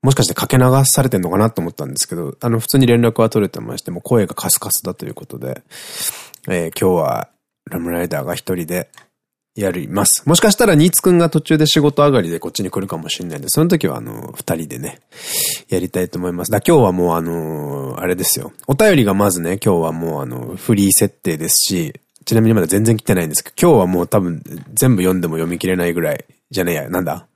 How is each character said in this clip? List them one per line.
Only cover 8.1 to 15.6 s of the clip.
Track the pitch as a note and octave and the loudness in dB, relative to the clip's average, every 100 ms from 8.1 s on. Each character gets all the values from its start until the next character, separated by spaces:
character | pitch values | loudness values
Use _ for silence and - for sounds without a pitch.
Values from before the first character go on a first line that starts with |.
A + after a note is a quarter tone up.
| D2 | -6
ー | |
が | C#2+ E2+ | -6 -8
一 | - F2+ | -6 -6
人 | E2 | -4
で | F2+ - - _ _ _ _ _ | -6 -6 -14 _ _ _ _ _
や | - G2 | -6 -4
り | F2+ D2+ | -4 -4
ま | G2 G2 | -2 0
す。 | - - | 0 4
も | E3+ | 4
し | |
か | A3 | 4
し | G3+ | 4
た | A#3 | 4
ら | |
新 | D#3+ E3+ | 6 4
津 | - | 4
く | F#3+ | 4
ん | F3+ | 4
が | E3+ | 4
途 | D#3 | 0
中 | - D#3+ | 2 2
で | D3+ | 4
仕 | - | 4
事 | D3 C#3+ D3 | 2 4 4
上 | |
が | C3+ | 4
り | E2+ | 0
で | E2+ | -4
こ | F2+ | -8
っ | |
ち | - | -8
に | G2 | -6
来 | G2 | -6
る | F#2+ | -6
か | E2 | -8
も | D#2+ | -8
し | - | -8
れ | F2+ | -8
な | D#2+ | -10
い | |
ん | |
で、 | C#2 | -4
そ | - | 0
の | E3+ | 2
時 | F3 F#2 | 2 0
は | B1 | -4
あ | |
の、 | - A1+ - | -10 -12 -14
二 | - - E2 | -12 -6 -4
人 | D#2+ | -4
で | - | -8
ね、 | C#3+ - _ - - - - - | -10 -12 _ -18 -8 -4 -4 -6